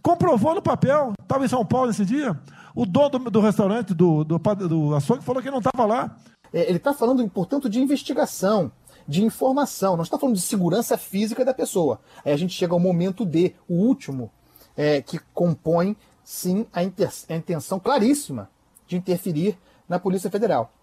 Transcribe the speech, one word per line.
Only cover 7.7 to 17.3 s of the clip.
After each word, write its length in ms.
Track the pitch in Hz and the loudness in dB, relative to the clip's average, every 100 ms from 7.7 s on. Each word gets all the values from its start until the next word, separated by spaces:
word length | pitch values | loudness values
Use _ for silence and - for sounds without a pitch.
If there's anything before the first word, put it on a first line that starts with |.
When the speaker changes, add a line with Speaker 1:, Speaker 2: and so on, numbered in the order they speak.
| 214 | 0
Speaker 2:
investigação, 920 | 262 277 - 254 294 - 190 214 151 - _ - - | 2 0 -2 -2 -2 -2 0 0 0 -6 _ -20 -4
de 160 | 151 | 0
informação. 720 | 220 - 262 269 277 - 190 175 | 0 2 0 2 0 0 0 0
Não 80 | |
está 140 | 170 294 | -2 -2
falando 180 | 269 208 | 0 0
de 40 | |
segurança 560 | - 214 175 190 226 233 | 0 0 2 0 0 -4
física 480 | - 190 220 240 | -2 -4 -2 0
da 80 | 254 | 0
pessoa. 480 | 262 - 196 156 110 _ - | 0 -2 0 0 -2 _ -10
Aí 80 | - | -2
a 40 | 147 | 0
gente 180 | 180 | -2
chega 180 | - 180 | -2 0
ao 80 | 175 | 2
momento 460 | 180 175 180 185 208 | 2 2 0 -2 -2
D, 280 | 160 180 - _ | 2 0 -2 _
o 60 | |
último, 560 | 175 220 277 - 135 117 _ _ _ - | 2 2 2 -2 -8 -8 _ _ _ -16
é, 280 | - 147 147 | -2 0 0
que 160 | - 165 _ | -2 -10 _
compõe, 600 | - 175 160 - 170 185 214 _ _ | -2 0 0 0 0 0 -4 _ _
sim, 440 | - - 180 185 233 | -16 -8 -2 -2 -2
a 100 | - | -4
inter-, 300 | 185 185 175 - | -4 -2 -4 -4
a 60 | - | -8